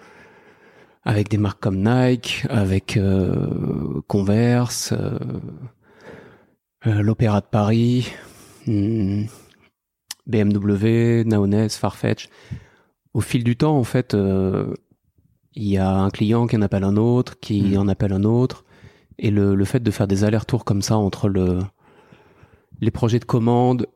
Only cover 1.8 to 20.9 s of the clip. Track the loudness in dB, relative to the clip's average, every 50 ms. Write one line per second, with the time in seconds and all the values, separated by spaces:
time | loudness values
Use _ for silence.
1.8 | 2 2 2 4 2 2 2 0 -2 -6 -8 -6 -4 -2 0 0 0 2 0 -2
2.8 | -2 -2 -2 0 2 2 2 2 2 0 0 -2 -2 -2 -4 -4 -4 -4 -4 -4
3.8 | -4 -6 -6 -8 -6 -2 -2 -2 0 2 2 2 2 2 2 0 0 -2 -4 -6
4.8 | -6 -4 -4 -4 -4 -4 -6 -6 -6 -8 -8 -10 -10 -12 -14 -14 -16 -18 _ _
5.8 | _ _ _ _ -20 -20 -20 -20 -20 -20 -20 -20 _ _ _ _ _ _ _ _
6.8 | -2 0 0 2 2 0 0 2 2 2 2 0 0 0 0 0 2 2 2 2
7.8 | 2 2 2 0 -2 -4 -8 -16 -20 -20 -20 -20 -20 -20 -20 -12 -6 -2 -2 0
8.8 | 0 0 0 0 -2 0 -2 -2 -4 -6 -10 -16 -20 -20 _ _ _ _ _ _
9.8 | _ _ _ _ _ -20 -20 _ -8 -4 0 0 2 2 0 0 0 0 0 2
10.8 | 2 2 2 2 2 2 2 2 2 2 2 2 2 2 2 2 0 0 -4 -4
11.8 | -6 -6 -6 -4 -2 -2 -2 -4 -6 -20 _ -20 -18 -16 -16 -16 -16 -20 _ _
12.8 | _ _ _ _ _ _ -6 -6 -4 -2 -2 -2 0 0 0 2 2 2 2 2
13.8 | 0 0 0 -2 -2 0 0 0 2 2 2 0 0 0 0 -2 -4 -4 -6 -10
14.8 | _ _ _ _ _ _ _ _ _ _ _ _ _ _ -10 -6 -2 -2 0 0
15.8 | 2 2 2 0 0 0 0 0 0 0 2 2 0 0 0 0 0 0 0 0
16.8 | 0 2 2 2 2 2 2 0 0 -2 -8 -14 -8 -4 -2 0 0 2 2 2
17.8 | 2 0 0 0 -2 -2 0 0 0 2 2 2 0 0 -4 -8 _ _ _ -20
18.8 | -20 -20 _ _ _ _ -12 -6 -2 0 2 2 2 4 2 2 0 0 0 -2
19.8 | 0 0 0 0 0 0 0 2 2 2 0 0 -2 -2 -4 -4 -2 0 -2 -2
20.8 | 0 0